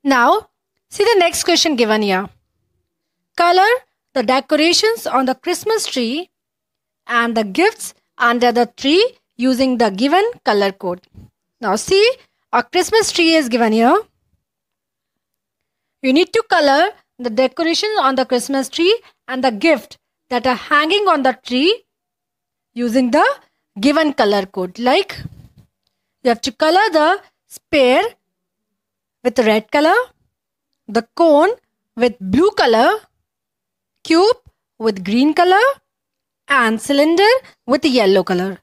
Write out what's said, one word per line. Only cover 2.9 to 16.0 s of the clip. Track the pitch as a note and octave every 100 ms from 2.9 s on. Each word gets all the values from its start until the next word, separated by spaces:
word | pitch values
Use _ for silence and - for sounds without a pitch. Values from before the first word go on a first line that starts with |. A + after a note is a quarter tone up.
| _ _ _ _ -
Color | F4 F#4 G4+ B4 _ _ _
the | C4+
decorations | A3+ C4 C4+ D4+ D#4+ E4+ G#4+ A4+
on | - B3+ C4
the |
Christmas | B3+ E4+ F4 G#4+ A4
tree | - C4 A#3 C#4+ F4+ _ _ _ _ _ _ _
and | - A#3 A#3 A3+
the |
gifts | G#3 F#3 F#4+ - - _ _ -
under | A#3+ A#3+ B3
the | A#3+
tree | A#3 - C#4 E4+ B4 _ _ -
using | B3+ B3 C4 B3
the | A3+
given | F#3+ C4+ F4 A4 A#4+
color | - G#3 G3
code. | F#3+ F3+ F3+ _ - - _ _ _
Now | A3
see, | B3 - G4 A4+ C5 _ _ _
a | A#3+
Christmas | - F4+ F4+ A4 G#4
tree | - E4
is | D#4+ B3+
given | A#3 A3+
here. | A3 A#3 F#4+ - _ _ _ _ _ _ _ _ _ _ _ _ _ _ _ _ _ _ _